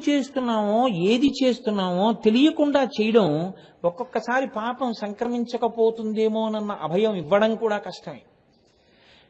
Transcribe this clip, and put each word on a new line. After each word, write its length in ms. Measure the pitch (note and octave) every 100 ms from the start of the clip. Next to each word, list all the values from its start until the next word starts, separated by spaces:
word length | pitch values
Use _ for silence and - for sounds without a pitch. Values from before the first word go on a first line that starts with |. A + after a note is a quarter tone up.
| C#4+
చేస్తున్నామో, 800 | C#4+ - C4 A#3+ A3 G#3 A3 B3+
ఏది 420 | E3+ F#3 A#3+ C#4 C4+
చేస్తున్నామో 680 | B3+ A#3+ A3 G#3 F#3 F3+ G#3+
తెలియకుండా 720 | A3+ G#3+ A#3 D#4 D#4 D4 C#4
చేయడం, 680 | C4 - A3 A3 F3 D3 F#3 - - _
ఒక్కొక్కసారి 600 | E3+ F3 A#3+ A#3 A#3 B3+ C#4
పాపం 460 | G#3+ A#3 B3 B3+
సంక్రమించకపోతుందేమోనన్న 1800 | G#3+ G#3 G3+ A#3+ A#3+ A#3 A#3+ A#3 A3+ A3+ A3+ G#3+ G#3+ A3 A3 A3 G#3+ G#3
అభయం 420 | G3+ D3+ F3+ A3
ఇవ్వడం 400 | F#3+ D3+ G3+ A3
కూడా 240 | A3+ A3+ G#3
కష్టమే. 440 | F#3+ - F3 B2 - _ _ _ _ _ _ _ _ _ _